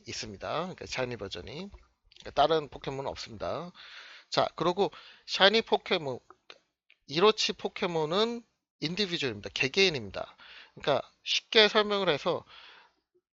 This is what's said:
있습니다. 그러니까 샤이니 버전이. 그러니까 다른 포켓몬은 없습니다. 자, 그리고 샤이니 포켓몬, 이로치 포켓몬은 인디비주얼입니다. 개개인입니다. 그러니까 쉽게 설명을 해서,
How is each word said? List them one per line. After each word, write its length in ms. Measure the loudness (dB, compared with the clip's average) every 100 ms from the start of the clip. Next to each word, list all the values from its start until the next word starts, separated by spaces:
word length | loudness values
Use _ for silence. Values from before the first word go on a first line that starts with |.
| -12
있습니다. 500 | -10 -10 -10 -6 -4
그러니까 260 | -6 -10 -8
샤이니 300 | -6 -4 -6
버전이. 540 | -8 -10 -12 -12 -14 -16 _ _ _ -18
그러니까 100 | -4
다른 340 | 4 4 4 0
포켓몬은 400 | -10 -8 -6 -6
없습니다. 600 | -8 -10 -8 -6 -6 -8 -16 -20 -18 -20 -20 -4
자, 180 | 0 0 0
그리고 340 | -2 2 -2 -2 -20 -20 -6
샤이니 360 | 6 6 6
포켓몬, 560 | 2 0 0 -2 -2 -10 _ -20 -20 -20 _ _ _ _ -6
이로치 480 | 4 4 4 0
포켓몬은 880 | -2 -6 -4 -2 0 0 2 0 -2 -10 _ _ -8
인디비주얼입니다. 720 | -6 -2 -2 -2 -4 -4 -6
개개인입니다. 800 | -2 0 4 4 2 -6 -8 -10 -12 -20 -20 -20
그러니까 340 | -6 0 0 0 _
쉽게 460 | -4 -4 2 6 6
설명을 400 | 6 2 0 0
해서, 360 | 0 0 -2 -6 -20 -20 -20 -20 _ _ _ _